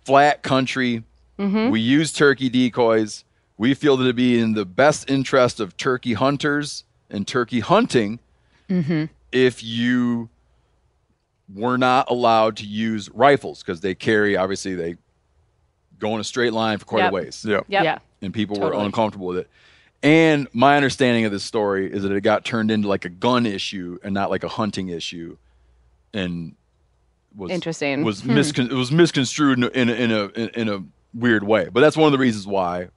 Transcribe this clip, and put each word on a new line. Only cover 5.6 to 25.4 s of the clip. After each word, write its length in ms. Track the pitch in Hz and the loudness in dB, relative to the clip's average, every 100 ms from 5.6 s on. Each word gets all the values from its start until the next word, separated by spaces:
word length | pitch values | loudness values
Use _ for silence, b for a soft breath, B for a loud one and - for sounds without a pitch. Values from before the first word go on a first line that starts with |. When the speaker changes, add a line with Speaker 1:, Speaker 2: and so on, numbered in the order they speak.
Speaker 1:
of 160 | 98 - | -8 -6
turkey 360 | 135 127 123 | -4 -4 -2
hunters 720 | 104 131 143 151 147 147 - - _ _ | -2 0 0 -2 -4 -6 -12 -18 _ _
and 160 | 101 101 | -10 -4
turkey 340 | 127 117 120 | -4 -2 -2
hunting 600 | 107 190 202 127 104 117 _ _ _ _ - | 2 2 4 0 0 -4 _ _ _ _ -4
Speaker 3:
Mm-hmm. 340 | 180 151 160 156 - _ | -2 0 -2 -4 -10 _
Speaker 1:
if 320 | 127 127 123 | 2 2 2
you 640 | 113 113 120 123 120 117 117 _ _ _ _ _ _ _ _ _ _ _ - | -6 -4 0 0 0 -4 -8 _ _ _ _ _ _ _ _ _ _ _ -20
were 260 | 98 117 123 | -6 -2 2
not 320 | 127 127 131 | 4 4 2
allowed 460 | 123 120 113 110 107 | 2 4 4 4 0
to 80 | 104 | -8
use 420 | 107 113 110 95 | -6 -4 -4 -6
rifles," 520 | 107 135 143 90 73 | 2 4 4 0 -12
'cause 180 | - 87 | -10 -6
they 140 | 95 | -6
carry, 420 | 92 117 107 104 95 | -4 0 2 2 2
obviously, 380 | 95 95 98 | 0 -4 -6
they 220 | 92 85 87 _ _ _ _ _ _ _ _ _ _ | -6 -6 -10 _ _ _ _ _ _ _ _ _ _
go 160 | 107 | -6
in 60 | 110 | -4
a 40 | |
straight 280 | 101 127 120 | -6 -2 0
line 260 | 110 110 104 | 0 -2 -2
for 60 | |
quite 160 | - 113 | -4 -2
Speaker 2:
Yep. 60 | 180 | 0
Speaker 1:
a 40 | |
ways. 300 | 95 73 - 110 | -2 -6 -8 -2
Speaker 4:
Yeah. 120 | 101 - | -2 -2
Speaker 2:
Yep. 160 | 196 | -2
Speaker 3:
Yeah. 140 | 165 - - _ | -2 -4 -10 _
Speaker 1:
And 100 | 98 | -10
people 240 | 110 101 101 | -6 -4 -2
Speaker 3:
Totally. 200 | - 98 | -2 -2
Speaker 1:
were 80 | |
uncomfortable 420 | 104 95 107 98 90 | -2 0 -2 -2 -8
with 120 | 90 | -6
it. 100 | - b b b b b | -8 b b b b b
And 440 | 143 160 160 151 131 | 4 4 4 2 -2
my 240 | 113 135 143 | 4 6 6
understanding 480 | 135 - 127 117 | 4 2 2 2
of 80 | 110 | 0
this 100 | 98 | -2
story 500 | - 117 104 95 95 | -6 -2 -2 -2 -4
is 100 | 95 | -4
that 80 | 98 | -2
it 80 | 98 | 0
got 240 | 107 104 | 2 0
turned 260 | - 117 107 | 0 -2 0
into, 160 | 107 101 | 0 0
like, 180 | 98 | -2
a 40 | 90 | -4
gun 380 | 90 120 123 117 | -4 0 0 0
issue 520 | 98 - 101 87 87 | -4 -8 -10 -10 -12
and 100 | 101 | -6
not, 160 | 98 95 | -4 -2
like, 140 | 95 | -4
a 40 | 85 | -6
hunting 420 | - 107 95 95 | -6 -6 -6 -8
issue, 460 | 82 - 87 82 76 | -8 -10 -12 -14 -16